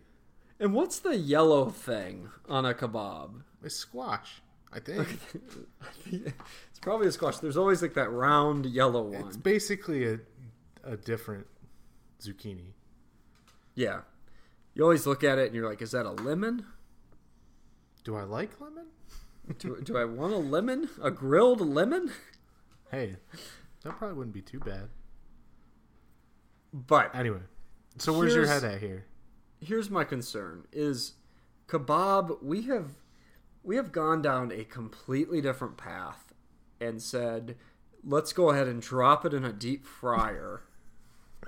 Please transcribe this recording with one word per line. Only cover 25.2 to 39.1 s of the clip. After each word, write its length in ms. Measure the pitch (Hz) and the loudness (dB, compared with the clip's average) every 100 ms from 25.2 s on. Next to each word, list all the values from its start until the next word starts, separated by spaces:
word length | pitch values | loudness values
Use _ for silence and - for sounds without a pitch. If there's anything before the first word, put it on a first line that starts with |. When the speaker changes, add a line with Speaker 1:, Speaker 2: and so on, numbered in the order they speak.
| - - - - - - _ _ _ _ _ _ _ _ _ | -20 -20 -20 -20 -20 -20 _ _ _ _ _ _ _ _ _
Speaker 1:
But 400 | 143 123 151 104 127 | -8 6 6 6 0
Speaker 2:
Anyway, 240 | 120 95 92 - - - _ - | -2 -4 -8 -14 -16 -18 _ -4
so 200 | - 160 | 0 4
where's 160 | 175 - | 6 6
your 100 | 147 | 6
Speaker 1:
here's 160 | 143 | 4
Speaker 2:
head 100 | 120 | 0
at 60 | 98 | -4
here? 240 | 101 92 - - - - _ - | -6 -8 -14 -20 -20 -20 _ -16
Speaker 1:
Here's 300 | 160 220 202 | -4 -4 -2
my 140 | 185 | -2
concern: 600 | 143 131 120 107 92 85 - | -2 -4 -6 -8 -10 -14 -12
is 420 | 151 147 123 - - - - _ _ - | -4 -2 -2 -6 -10 -20 -20 _ _ -6
kebab, 760 | 160 131 156 196 196 175 - | -4 2 2 4 2 2 -4
we 200 | 135 190 | -4 -4
have, 280 | 240 247 143 143 - - - - - - | -2 -2 -4 -14 -20 -20 -20 -20 -20 -16
we 120 | 185 240 | -4 -4
have 140 | 202 | -2
gone 300 | 165 156 160 | -2 2 2
down 300 | 147 127 123 | 2 0 -2
a 120 | 101 110 | -6 -10
completely 760 | 127 113 - - 135 165 170 | -10 -12 -12 -4 0 0 0
different 360 | 139 127 127 - | 0 -2 -6 -10
path 560 | - 92 85 - - - - _ - - | -12 -10 -10 -14 -20 -20 -20 _ -20 -8
and 220 | 117 113 | -6 -6
said, 540 | - 123 120 113 117 120 - _ - - | -6 -4 -2 -4 -8 -14 -18 _ -20 -14
"Let's 300 | - 143 151 | 0 0 2
go 160 | - 165 | 4 6
ahead 160 | 139 131 | 6 2
and 140 | 117 | -2
drop 440 | - 127 127 | -4 4 6